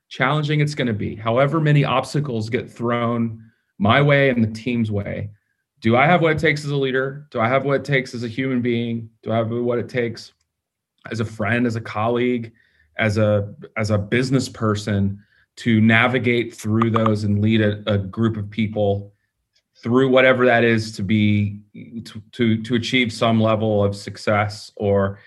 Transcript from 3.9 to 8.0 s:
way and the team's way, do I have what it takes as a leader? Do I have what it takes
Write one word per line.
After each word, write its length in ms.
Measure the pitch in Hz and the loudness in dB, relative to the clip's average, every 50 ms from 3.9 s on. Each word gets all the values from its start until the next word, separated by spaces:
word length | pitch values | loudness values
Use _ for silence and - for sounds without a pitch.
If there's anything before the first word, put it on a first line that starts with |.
| 123 143 | 4 4
way 280 | 147 147 143 143 139 135 | 4 4 4 4 4 4
and 140 | 120 117 110 | 4 2 0
the 80 | 107 110 - | 0 -2 -6
team's 300 | - 127 120 117 110 107 | -6 -4 -2 -2 -2 -2
way, 400 | 101 101 98 92 92 92 104 101 - _ _ _ _ _ _ _ _ _ | -2 -4 -4 -6 -8 -8 -10 -10 -12 _ _ _ _ _ _ _ _ _
do 140 | - 113 117 | 0 2 4
I 120 | 127 143 | 4 4
have 140 | 160 180 170 | 4 4 4
what 100 | 165 156 | 4 2
it 80 | 156 151 | 2 2
takes 260 | 160 156 151 147 147 | 2 0 0 0 -4
as 60 | 143 | -4
a 40 | 143 | -2
leader? 500 | 139 135 131 127 131 135 135 139 147 - _ | -2 -2 0 0 -2 -2 -2 -6 -12 -14 _
Do 100 | - 120 | -4 -2
I 80 | 110 | 0
have 180 | 120 135 135 135 | 2 0 0 0
what 100 | 139 135 131 | 0 -2 -2
it 40 | 135 | 0
takes 300 | 143 143 131 | 0 0 0